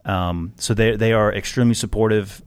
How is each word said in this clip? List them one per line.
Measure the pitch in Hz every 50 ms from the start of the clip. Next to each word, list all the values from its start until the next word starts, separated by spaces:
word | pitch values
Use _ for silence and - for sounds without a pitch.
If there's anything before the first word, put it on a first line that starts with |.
| -
Um, | - 98 92 90 87 87 85 82 85 -
so | - - - 117
they, | 104 113 113 113
they | 104 113 113 117
are | 110 107 104 -
extremely | 101 98 - - - 123 117 117
supportive. | - - 101 - 104 113 110 110 107 101 95 - - -